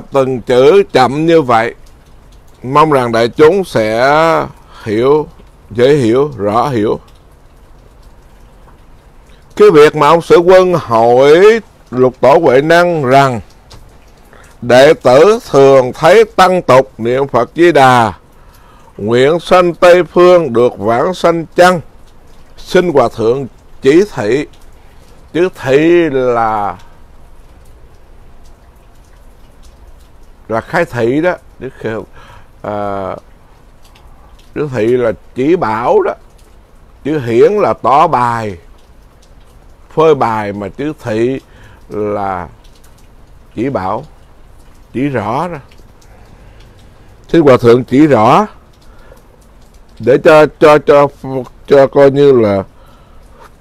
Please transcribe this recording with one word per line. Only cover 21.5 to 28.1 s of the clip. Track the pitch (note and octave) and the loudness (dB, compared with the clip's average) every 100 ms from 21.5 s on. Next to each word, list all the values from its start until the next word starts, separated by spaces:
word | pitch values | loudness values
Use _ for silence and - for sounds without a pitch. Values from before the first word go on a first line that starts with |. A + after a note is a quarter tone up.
| - | 0
chăng? | F3+ F3 - - - - - - - - | 0 0 -10 -20 -20 -20 -20 -20 -20 -20
Xin | - F#3 F3+ | -4 -4 0
Hòa | C#3+ A#2 - | -2 -2 -2
Thượng | A2 C3+ C#3 - _ - | -4 -4 -8 -16 _ -4
chỉ | C3 D#3+ G3+ - | 0 0 0 -4
thị." | G#2 C#3 - - - - - - - - - | -4 -4 -6 -16 -20 -20 -20 -20 -20 -20 -10
Chữ | D3+ F#3 - | -4 -4 -6
thị | C3 C#3 E3 F3 E3 | -2 0 2 2 0
là, | C3 B2+ A#2 A2+ A2 G2+ F2 - - - - - - - - - - - - - | -2 -2 -2 -2 -4 -6 -10 -18 -20 -20 -20 -20 -20 -20 -20 -20 -20 -20 -20 -20